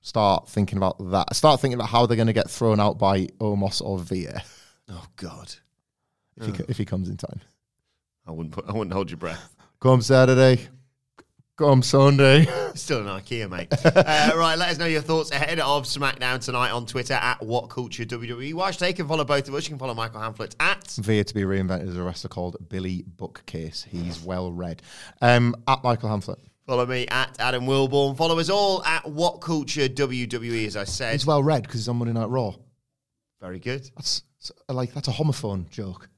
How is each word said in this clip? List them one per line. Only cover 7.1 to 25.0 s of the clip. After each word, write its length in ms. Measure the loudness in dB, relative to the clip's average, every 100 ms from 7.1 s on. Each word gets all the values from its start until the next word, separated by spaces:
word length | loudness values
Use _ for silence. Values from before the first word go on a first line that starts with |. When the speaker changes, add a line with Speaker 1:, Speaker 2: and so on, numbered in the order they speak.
| -8
Speaker 1:
time. 240 | -10 -12 -16 _ _ _ _ _ _ _ -14
Speaker 2:
I 40 |
wouldn't 240 | -10 -10
put, 120 | -10 -8
I 40 |
wouldn't 200 | -6 -4
hold 180 | -4 -4
your 60 | -6
breath. 360 | -8 -10 -14 _ _ _
Speaker 1:
Come 200 | 4 4
Saturday. 680 | 6 6 8 8 8 6 0 -20 _ _ _ _ _ _ _ 0
Come 240 | 6 6
Sunday. 640 | 6 6 6 8 8 10 8 4
<laughs> 140 | -6
Speaker 2:
Still 260 | -8 -6 -6
an 200 | -6 -10
ikea, 300 | -8 -8 -6
mate. 160 | -8 -4 2
Uh, 460 | 4 6 4 4 4 4
right, 200 | 2 2
let 120 | 0
us 100 | 0
know 80 | 0
your 140 | 0
thoughts 320 | 0 0 0
ahead 260 | -2 -2 0
of 280 | 2 0 0
SmackDown 520 | -2 -2 -2 -2 -2
tonight 320 | -2 0 0
on 160 | -2 -4
Twitter 280 | -6 -2
at 280 | -2 0 -2
What 260 | -2 -4 -4
Culture 360 | -10 -10 -8
W 260 | -8 -8 -10
W 180 | -10 -8
E. 60 |
Whilst 240 | -4 -4 -2
they 140 | -4
can 160 | -2 -4
follow 160 | -2
both 240 | 0 0 0
of 60 | -6
us, 80 |
you 60 | -6
can 80 | -8
follow 120 | -8
Michael 280 | -6 -6 -6
Hamflett 340 | -10 -8 -12 -4
at 260 | -2 -2 -8 -8
Speaker 1:
Via 240 | 0 2
to 100 | 2
be 80 | -2
reinvented 460 | -2 0 -2 -4 -6
as 80 | -6
a 60 |
wrestler 240 | -8 -8 -12
called 280 | -8 -8 -10 -12
Billy 340 | -8 -6 -6 -10
Bookcase. 760 | -14 -16 -16 -14 -12 -10 -12 -12
He's 320 | -8 -8 -10
well 300 | -8 -6 -6
read. 300 | -8 -10 -10 -16 -20